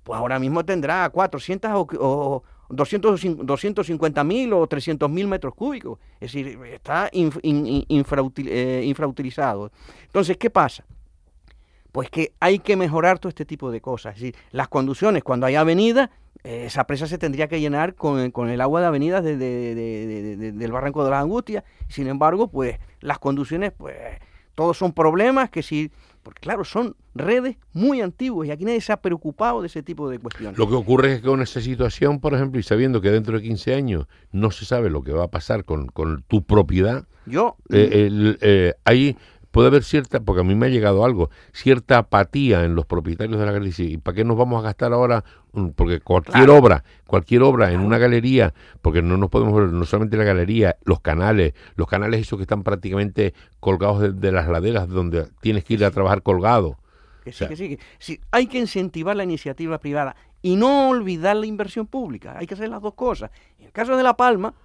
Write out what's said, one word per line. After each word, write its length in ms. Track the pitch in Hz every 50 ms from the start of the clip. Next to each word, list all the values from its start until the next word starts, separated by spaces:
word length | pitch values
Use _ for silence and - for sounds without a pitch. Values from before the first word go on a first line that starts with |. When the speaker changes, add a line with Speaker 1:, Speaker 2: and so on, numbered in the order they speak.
| -
Speaker 1:
pues, 160 | 120 120 120
ahora 180 | 123 123 131
mismo 280 | 131 131 135 156 170 165
tendrá 440 | 180 190 175 139 143 170 185 180 151
cuatrocientas 640 | - - 190 190 - 135 - - 190 190 - 220 208
o, 120 | 196 170 143 160 -
o 440 | 135 131 135 147 143 135 139 127 - _ - _ _
doscientos, 540 | - 131 135 143 - 208 202 185 220 196 160 180 185 160
doscientos 500 | 151 131 131 139 131 - 208 202 - 160
cincuenta 380 | 170 165 151 160 156 143 147 143
mil 260 | 156 202 254 262 240
o 160 | 208 175 160
trescientos 420 | 156 156 139 - 170 156 135 151 143
mil 180 | 151 185 202
metros 260 | 202 190 185 - 131 -
cúbicos. 440 | - 214 285 285 - - - 113 - _ - _ -
Es 140 | - 120 123
decir, 260 | 139 131 139 113 117 127
está 440 | 120 - - - - 147 170 202 - -
inf-, 260 | 185 165 156 135 165 -
in-, 240 | 156 147 147 151
in-, 180 | 110 139 139 -
infrautil-, 640 | - 156 143 135 - 143 139 135 135 - 135 135 -
eh, 340 | 90 123 127 127 131 127 113
infrautilizado. 880 | 139 135 156 156 139 123 - 139 127 - 156 143 127 104 101 104 104 _ _ - - - - -
Entonces, 280 | _ - 190 185 160 180
¿qué 140 | - - 233
pasa? 340 | - 190 151 120 - - - _ - - - _ _ _ _ _ _ _ _ - - _ _ _ _ _ _ _ -
Pues 160 | 131 127 -
que 240 | - 165 160 - _ -
hay 180 | 165 180 196 202
que 160 | - - 202
mejorar 440 | 190 180 156 151 165 165 180 185 170
todo 100 | - 185
este 160 | - - 151
tipo 260 | - 156 139 139 127
de 80 | 117 110
cosas. 360 | - 131 127 110 - 110 101
Es 60 | 107
decir, 140 | 123 127 - - _ _
las 160 | - 131 131
conducciones, 560 | - - 139 131 135 131 - 190 220 202 151 -
cuando 220 | - 127 123 131
hay 100 | 131 135
avenidas, 540 | 151 160 160 165 185 214 233 233 262 269 - _ _ _ _ _ - -
eh, 220 | 123 117 120 120
esa 200 | 113 - 147 123
presa 220 | - 147 131 160
se 100 | 147 175
tendría 300 | 165 175 151 135 139 156
que 140 | 147 165 160
llenar 340 | 151 147 143 147 160 185 185
con, 360 | - - 151 143 131 127 127
con 180 | - 123 120 117
el 100 | 123 123
agua 220 | 127 139 156 170
de 60 | 175
avenidas 360 | 170 151 139 143 165 185 196 170
de, 140 | 156 147
de, 380 | 131 131 127 123 123 120 117 117
de, 300 | 117 113 113 113 107 110
de, 300 | 110 110 104 104 107 104
de, 160 | 101 110 110
del 200 | 104 107 117 113 117
Barranco 320 | 127 135 143 139 151 143
de 60 | 135
las 100 | 139 139
Angustias. 420 | 143 160 214 247 - - 214 202 - - _ - -
Sin 200 | - - 143 135
embargo, 420 | 131 135 139 151 156 175 196 233 190
pues, 300 | - 135 - 120 110 - - - - -
las 200 | - 147 139 -
conducciones, 520 | - 139 139 143 135 120 156 170 202 196
pues, 240 | - - 147 139 131 123 120 117 - - - _ _ - _ _ -
todos 220 | - 160 170 170
son 140 | - 190 175
problemas 580 | 156 170 156 160 160 185 214 254 269 269 254 -
que 140 | - 165 143
sí, 260 | - 156 151 156 147 _ - - _ _ _
porque 200 | - - - -
claro, 240 | - 165 190 202 -
son 300 | - - 214 247 214 - _ _ _ -
redes 440 | 170 147 190 233 254 247 262 233 _ _ _
muy 300 | - 160 220 285 277 254
antiguas 480 | 208 180 - - 254 262 233 165 156 147
y 20 |
aquí 140 | 147 151 190
nadie 160 | 226 240 226
se 100 | - -
ha 60 | 214
preocupado 640 | 202 - 185 170 160 - 156 143 - 214 240 240 226
de 60 | 175
ese 140 | 165 - 160
tipo 280 | 143 160 165 156 147 135
de 100 | 127 120
cuestiones. 380 | 120 117 - - 110 104 95
Speaker 2:
Lo 100 | 110 113
que 80 | 104 123
ocurre 380 | 127 104 104 127 127 131 135 135
es 80 | 117
que 60 | 113
con 140 | 131 135 135
esa 200 | 127 - - 123
situación, 580 | 113 127 127 120 127 113 - - 151 143 147 139
por 140 | 139 151 143
ejemplo, 260 | 127 135 135 131 123
y 40 | 95
sabiendo 360 | - 107 110 127 131 123 107
que 100 | 92 101
dentro 280 | 107 110 107 117 110
de 60 | 110 104
quince 300 | 113 113 95 - - 127
años 320 | 139 139 123 95 78 69 - _ _ _ -
no 200 | - 95 107 107
se 140 | 92 - 104
sabe 240 | - 127 120 117 92
lo 120 | 78 73
que 120 | 64 71 73
va 120 | 82 87
a 40 | 85
pasar 340 | - 82 - - 117 104 -
con, 240 | - 80 76 69
con 360 | 64 - - 80 80 80 67 -
tu 160 | - 110 104 85
propiedad, 640 | - 104 104 90 73 90 90 92 107 123 139 - _ _ _ -
Speaker 1:
Yo 300 | 110 123 170 226 240 - _ _ -
Speaker 2:
eh, 360 | - 104 107 - 104 104 104
el, 320 | 101 104 104 104 107 107 -
eh, 320 | 110 104 101 95 90 87 - _ -
ahí 340 | - 117 127 135 143 123 - - - _ - - _
puede 180 | - 113 120 131
haber 160 | 139 143 117
cierta, 340 | - - 147 127 - - 113
porque 220 | 107 101 98 90
a 20 | 90
mí 100 | 92 98
me 120 | 110 120
ha 40 | 131
llegado 360 | 131 117 104 101 98 98 113
algo, 240 | 127 123 92 82 - - - - _ -
cierta 440 | - - 131 131 120 - - 131
apatía 680 | 120 107 - - 101 98 - - 143 139 123 101 87 85
en 100 | 85 85
los 100 | 82 78
propietarios 540 | - 90 85 78 87 82 82 110 113 110 107
de 60 | 104
la 80 | 104 101
galería. 320 | 104 101 95 82 - 87
¿Y 120 | 80 80
para 180 | 80 - 92 90
qué 100 | 104 110
nos 100 | 117 117
vamos 240 | 110 123 123 120 113
a 40 | 110
gastar 280 | 110 98 - 123 120
ahora? 320 | 120 120 123 123 120 110 - - - _ _ _ -
Mm, 160 | 104 95 85
porque 320 | 71 - - 85 87 80
cualquier 420 | - - 90 92 82 - - 123 135
Speaker 1:
Claro. 140 | 139 147
Speaker 2:
obra, 260 | 147 127 107 85 71 - _ - _ _
cualquier 340 | - 104 92 82 - 120 120
obra 260 | 131 139 131 117 107
en 80 | 90 87
Speaker 1:
Claro. 120 | 90 98
Speaker 2:
una 100 | 107 117
galería, 560 | 113 120 123 120 117 117 127 131 127 101 82 - - - - - -
porque 200 | - 85 80 85
no 140 | 82 87 90
nos 140 | 95 98 90
podemos 240 | - 107 113 107 104
ver, 140 | 107 101 90
no 140 | 82 87 85
solamente 320 | - - 104 110 104 110
la 80 | 107 107
galería, 500 | 101 95 90 87 95 113 113 104 90 87 _ -
los 160 | - 85 -
canales, 540 | - 80 76 82 92 107 110 101 87 76 - - - - -
los 100 | - 85
canales 320 | - 107 98 104 107 117 110
esos 180 | 107 - 113
que 60 | 98 95
están 200 | - 107 104 92
prácticamente 720 | 110 101 87 - 95 95 98 101 101 - - 101 92 - _ - _ _ -
colgados 400 | - 98 95 85 95 101 104 101
de, 100 | 104 98
de 200 | 95 95 98 95 92
las 160 | 90 80 82
laderas, 400 | 85 82 90 110 117 104 92 87
donde 380 | 92 92 87 85 85 85 80 - _ _
tienes 240 | - 110 107 101 -
que 120 | - 123
ir 100 | 104 104
a 20 |
Speaker 1:
Sí. 60 | 98 85
Speaker 2:
trabajar 280 | 98 98 92 101 98
colgado. 560 | - 123 95 87 92 110 120 113 92 78 64 - _ _ _ _ _ - - - -
Speaker 1:
Que 60 | 123
Speaker 2:
O 20 |
Speaker 1:
sí, 80 | 120 -
Speaker 2:
sea 80 | 165
Speaker 1:
que 80 | - 156
sí, 140 | 160 196 156
que 100 | 143 - - - -
sí. 220 | _ - - 156 - - -
Hay 160 | - 240 254
que 120 | - 254 254
incentivar 560 | 233 185 - 190 180 175 - 165 160 190 208
la 80 | 202 196
iniciativa 560 | 180 165 151 - 143 135 - 165 160 160 151
privada 380 | - 147 143 147 143 131 - _ _ _ _ _
y 160 | - 180 180
no 320 | 196 233 262 285 277 269 262
olvidar 480 | 262 240 208 185 175 160 165 196 208
la 80 | 214 214
inversión 420 | 220 214 202 202 196 - 233 214
pública. 480 | 214 - 269 240 165 117 - - - -
Hay 80 | - 175
que 100 | - 196
hacer 120 | 190 220
las 140 | 220 233 208
dos 140 | 208 214 -
cosas. 360 | - 254 247 190 - - - - - _ _ _
En 100 | _ _
el 40 | -
caso 240 | - 208 233 247 262
de 80 | 262 262
La 140 | 254 233
Palma, 360 | - 247 254 233 185 196 233 - _